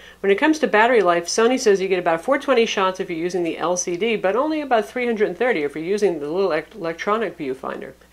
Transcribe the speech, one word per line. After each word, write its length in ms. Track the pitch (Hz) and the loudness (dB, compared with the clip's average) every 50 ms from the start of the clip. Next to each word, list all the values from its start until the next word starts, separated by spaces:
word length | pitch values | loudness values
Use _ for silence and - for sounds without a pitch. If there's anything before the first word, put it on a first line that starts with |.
| - - - - | -20 -20 -14 -4
When 100 | - 196 | 0 0
it 60 | 196 | 2
comes 200 | 196 285 320 311 - | 4 4 2 2 2
to 80 | 262 | 0
battery 340 | 208 - 208 220 240 262 220 | 2 4 4 4 6 4 4
life, 240 | 185 175 170 175 170 | 4 4 2 2 0
Sony 340 | - - - 226 240 262 254 | -2 0 2 2 2 2 2
says 220 | - 220 196 185 | 4 4 4 4
you 80 | 190 190 | 2 0
get 100 | 190 180 | 0 0
about 240 | 175 175 165 165 - | 2 0 0 0 0
four 160 | 247 277 277 | 0 -2 0
twenty 260 | - 277 262 233 226 | 2 2 2 2 2
shots 360 | - - 214 190 185 185 - | 2 2 0 0 0 0 -4
if 80 | 185 180 | -6 -6
you're 100 | 175 160 | -6 -4
using 240 | 165 180 180 185 175 | -4 -4 -2 -2 -2
the 140 | 165 151 | -2 -2
L 180 | - 147 165 180 | -2 -2 -2 -2
C 220 | 180 - 190 175 | -2 -2 -4 -4
D, 180 | 170 208 233 220 | -2 -2 -2 0
but 220 | 196 170 185 190 | 0 0 0 0
only 240 | 240 285 311 311 302 | 0 0 0 -2 -4
about 240 | 294 269 254 247 254 | -2 0 0 0 0
three 200 | - - 254 247 | -2 -4 -4 -2
hundred 220 | 240 233 202 214 | -2 0 0 0
and 100 | - 175 | 0 0
thirty 260 | - 233 254 226 170 147 | -2 -2 0 0 0 -2
if 120 | 139 - | -4 -6
you're 80 | 156 160 | -6 -4
using 380 | 175 202 208 214 185 175 151 | -4 -2 0 0 0 0 -2
the 80 | 143 147 | -4 -4
little 200 | 160 190 196 185 | -2 -2 0 0
elec-, 240 | 151 160 156 - - | 0 -2 -4 -6 -12
electronic 600 | 214 170 165 165 - - 202 208 226 220 180 147 | -8 -8 -8 -8 -4 -2 -2 -2 0 -2 -6 -6
viewfinder. 540 | - 151 131 131 131 - 135 135 131 - - - - - _ | -6 -6 -6 -6 -6 -6 -8 -8 -8 -10 -14 -16 -20 -20 _